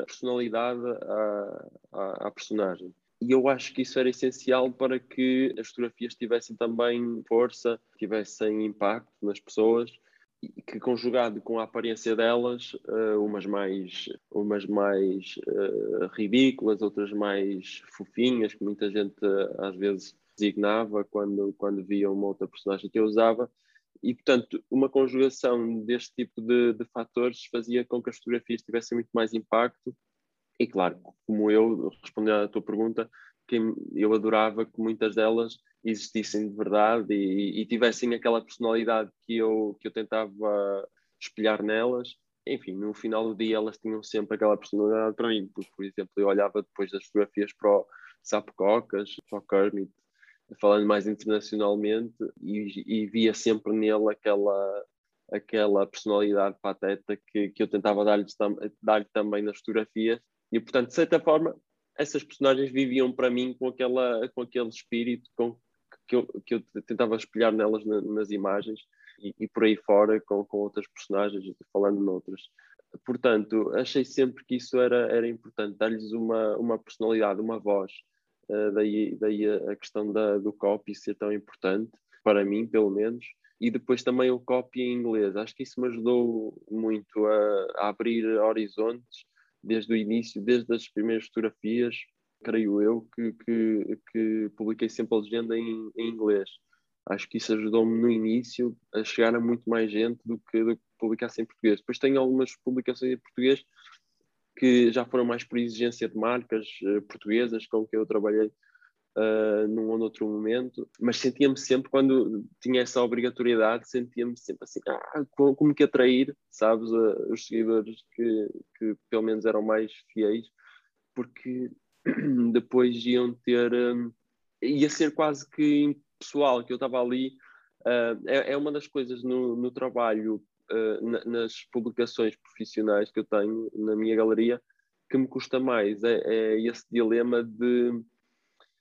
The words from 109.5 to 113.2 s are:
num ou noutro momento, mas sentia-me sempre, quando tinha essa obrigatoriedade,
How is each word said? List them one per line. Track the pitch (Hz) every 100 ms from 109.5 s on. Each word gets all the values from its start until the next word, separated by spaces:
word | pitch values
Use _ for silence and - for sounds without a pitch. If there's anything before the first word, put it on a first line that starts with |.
| 104 107
num | 110 110
ou | 113
noutro | 110 110 110
momento, | 107 107 120 127 - - -
mas | 117 117
sentia-me | 131 123 143 131
sempre, | - 131 135
quando | 139 135 131 110 107 110 _
tinha | 123 127
essa | 123 131
obrigatoriedade, | 123 120